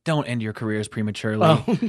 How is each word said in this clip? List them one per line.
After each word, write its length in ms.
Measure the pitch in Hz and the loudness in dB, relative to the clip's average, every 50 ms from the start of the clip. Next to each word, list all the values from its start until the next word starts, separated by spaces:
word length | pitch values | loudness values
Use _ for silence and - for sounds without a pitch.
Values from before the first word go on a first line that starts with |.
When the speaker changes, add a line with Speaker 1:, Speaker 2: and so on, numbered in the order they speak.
| - | -6
Speaker 1:
"Don't 220 | - 160 151 139 | -2 -2 -2 -2
end 160 | 117 123 120 | -2 -4 -4
your 100 | 110 107 107 | -4 -4 -6
careers 340 | - 117 110 107 107 107 107 | -4 -4 -2 -2 -2 -4 -4
prematurely. 580 | - 113 107 107 104 - - 113 107 107 175 | -4 -4 -4 -4 -4 -4 -4 -2 0 4 4
Speaker 2:
Oh. 320 | 160 160 127 - - 240 147 - | 6 4 4 2 0 -2 0 -2